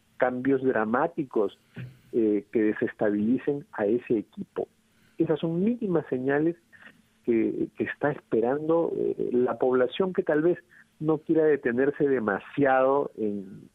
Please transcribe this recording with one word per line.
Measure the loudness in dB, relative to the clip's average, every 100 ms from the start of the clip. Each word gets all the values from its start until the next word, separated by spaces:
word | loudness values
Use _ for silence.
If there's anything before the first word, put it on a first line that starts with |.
| _ -2
cambios | -2 0 0 2
dramáticos, | 2 0 2 0 0 -2 -4 -2 -2 -4 _ -16 -16 -18 _
eh, | 0 2 0 -2
que | 0
desestabilicen | 0 0 -4 -2 -2 0 0 0 -2 -6 -6
a | -4 0
ese | 0 0 -2
equipo. | -4 -10 -10 -8 -10 _ _ _ _ -4
Esas | -2 -2
son | -2 -2
mínimas | 0 -2 -2 -2 -2
señales | -4 0 0 0 -4 _ -20 -20 -20 _ _ 0
que, | 2 2 -2 -6 -4
que |
está | -6 -2 -4
esperando, | -4 -2 0 0 0 0 0 0 -2
eh, | -2 -4 -2
la | 0 0 0
población, | 2 2 2 0 -2
que | -2
tal | 0 2
vez | 2 0 -6 -20 _ -6
no | -2 -2
quiera | 0 2 4
detenerse | 2 2 0 0 2 2
demasiado | 2 0 -2 -2 0 4 4 4 2 -2 -4
en, | -4 -4 -10 -16 -20